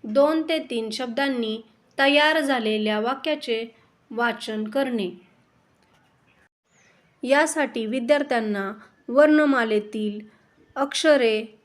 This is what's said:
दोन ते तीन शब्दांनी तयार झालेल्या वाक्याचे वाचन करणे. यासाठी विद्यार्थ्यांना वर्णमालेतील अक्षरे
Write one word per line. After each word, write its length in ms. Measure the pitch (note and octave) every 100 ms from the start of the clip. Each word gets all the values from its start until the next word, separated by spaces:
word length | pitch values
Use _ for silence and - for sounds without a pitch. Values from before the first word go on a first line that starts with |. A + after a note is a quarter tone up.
दोन 380 | A3 A3 C#4+ D#4+ D#4+
ते 100 | D#4+ D#4
तीन 200 | A#3 A3
शब्दांनी 680 | A3 B3 A3+ C#4 B3+ A3 A3 - _ _ -
तयार 400 | C#4 C#4+ D4+ D#4+
झालेल्या 580 | C#4 B3+ G#3+ G#3+ G#3+ G#3+
वाक्याचे 640 | A#3 C4+ D#4 D4+ - A3+ A#3 _ _ _ _
वाचन 520 | A3 A#3 A3 - A3
करणे. 440 | G#3+ C4+ C4+ A#3 F#3 F3 _ _ _ _ _ _ _ _ _ _ _ _ _ _ _ _ _ _ _ _
यासाठी 640 | B3 C#4 D#4 D#4 C#4 A#3 A3
विद्यार्थ्यांना 840 | C4 A#3 D4 C#4+ A#3+ A3 G3+ G3 G#3+ - _ -
वर्णमालेतील 1120 | B3 D4+ D4+ D4+ C4 A3+ G#3+ G#3+ A3 G#3 G#3 - _ _ _ _ -
अक्षरे 680 | C#4 - D#4+ C#4+ A3+ G#3+ A3 _